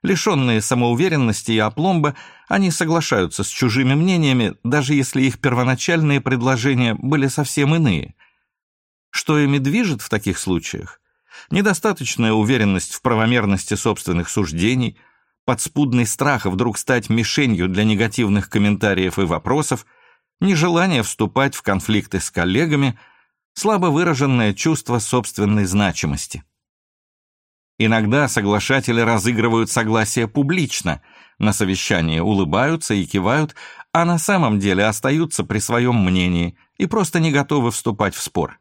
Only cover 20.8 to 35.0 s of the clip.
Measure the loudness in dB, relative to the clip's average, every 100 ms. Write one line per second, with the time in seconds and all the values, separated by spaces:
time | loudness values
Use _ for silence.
20.8 | 2 0 -2 -2 -2 0 0 -2 -2 -2
21.8 | 0 -2 0 -6 -4 -2 0 0 0 0
22.8 | 0 -2 -16 _ _ _ _ -6 -2 0
23.8 | 2 2 2 2 2 4 2 0 0 0
24.8 | 0 -2 0 -2 -2 -2 2 2 2 2
25.8 | 0 0 -4 -4 -8 -14 -16 _ _ _
26.8 | _ _ _ _ _ _ _ _ _ _
27.8 | 2 2 2 2 2 0 0 0 2 0
28.8 | 2 0 2 2 0 0 2 2 0 -2
29.8 | 0 0 0 -2 -2 0 0 0 -2 -4
30.8 | -6 -6 _ -20 -20 _ -2 0 -2 -2
31.8 | 0 0 0 0 0 0 0 0 0 -2
32.8 | -2 -4 -2 -2 0 0 -2 -6 -20 -20
33.8 | -4 -2 0 0 0 0 2 2 2 2
34.8 | 2 0